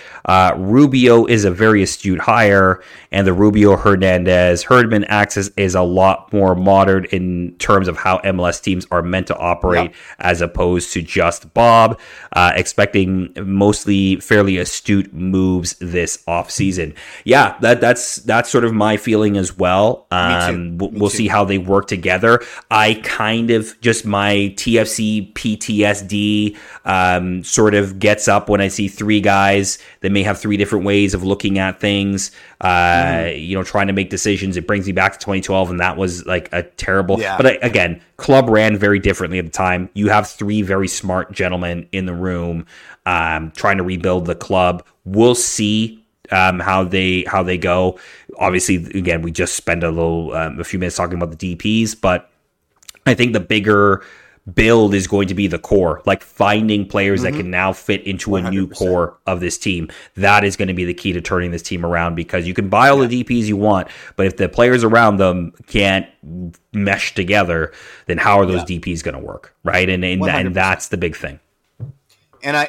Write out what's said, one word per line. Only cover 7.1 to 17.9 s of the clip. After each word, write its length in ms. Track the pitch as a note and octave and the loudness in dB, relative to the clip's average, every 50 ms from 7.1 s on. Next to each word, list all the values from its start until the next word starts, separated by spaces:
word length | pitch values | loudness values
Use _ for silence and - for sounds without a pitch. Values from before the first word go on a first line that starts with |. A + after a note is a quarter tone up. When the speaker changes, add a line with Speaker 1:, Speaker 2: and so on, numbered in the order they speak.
| - F#2 F#2 F#2 F2+ F2 F2 E2+ - - | -4 -4 -2 -2 -4 -4 -6 -8 -10 -6
Speaker 1:
terms 300 | - - G#2 G2 F#2+ F2+ | 0 2 2 2 2 0
of 100 | E2 - | -2 -4
how 200 | - F#2+ F#2 F2+ | -2 -2 -2 0
M 220 | - G2 F#2 F2+ | 0 -2 -2 -2
L 60 | F2 | -2
S 140 | F2 E2+ - | -2 -2 -4
teams 260 | - G2+ F#2 F2+ - - | -4 -4 -4 -4 -4 -2
are 100 | F2+ F2 | -2 -2
meant 240 | E2+ F2 F#2 F#2+ F#2 - | -2 -2 -2 -4 -2 -4
to 100 | - - | -6 -4
operate, 520 | - F2 F2 - - F2+ F2 E2+ E2+ E2 | -2 -2 -2 0 0 0 0 0 0 -2
Speaker 2:
Yep. 60 | - - - - - - | -6 -12 -20 -20 -12 -6
Speaker 1:
as 220 | - F2+ F2 E2+ | -2 -2 0 0
opposed 520 | F2 E2 - - F2+ F2 F2+ F2 - - - | -2 -4 -2 -2 0 0 0 -2 -2 -4 -6
to 80 | F#2 | -8
just 500 | E2 - - F#2+ E2+ E2+ - - - - - | -6 -4 -2 0 0 0 -2 -4 -8 -6 0
Bob, 440 | A2+ A#2 A#2 A2+ A#2 A2+ A2+ A#2 - - - - - - - - | 4 6 6 6 6 6 4 2 -2 -12 -18 -20 -20 -14 -6 0
uh, 180 | F2+ F2 F2 - | 2 2 2 2
expecting 800 | F#2 F#2 - - - G#2 G#2 - G2+ F#2+ F#2 F#2+ F#2 F#2 - - - | 0 -2 -2 0 0 0 2 2 0 0 0 0 -2 -4 -6 -8 -10
mostly 760 | G2 F#2+ G2 G2 G2+ G#2 G#2 - - G2+ G2+ G2 G2 F#2+ F#2+ F#2+ | -6 -2 0 2 4 4 2 2 0 0 0 2 2 2 0 -2
fairly 400 | - - G#2+ G#2 G2+ G2 F#2 F2+ | -2 0 2 2 2 2 0 -2
astute 540 | F2+ - - - - - G2+ G2 F#2+ - - | -4 -6 -8 -8 -4 -2 0 0 0 -2 -6
moves 640 | D#2 F2+ F#2 F#2+ F#2+ F#2 F#2 F#2 F2+ E2+ F2 - - | -8 -4 -2 0 0 2 2 0 -2 -4 -6 -8 -10
this 440 | F2+ F2 F2 F2 E2 D#2+ - - _ - | -10 -6 -4 -4 -4 -4 -6 -8 _ -6
offseason." 680 | E2+ E2+ F2 - - - G2 G2 F2+ F2+ D#2+ D2+ D2+ - - - - - - | -4 -4 -4 -6 -6 -4 -4 -4 -2 -4 -6 -8 -10 -14 -20 -20 -20 -8 0
Yeah, 300 | - B2 C#3+ B2 G2 - - | 2 4 4 4 2 0 0
that, 200 | A2+ A2+ B2 G#2+ | 2 2 2 4
that's, 360 | A#2 A#2 | 4 2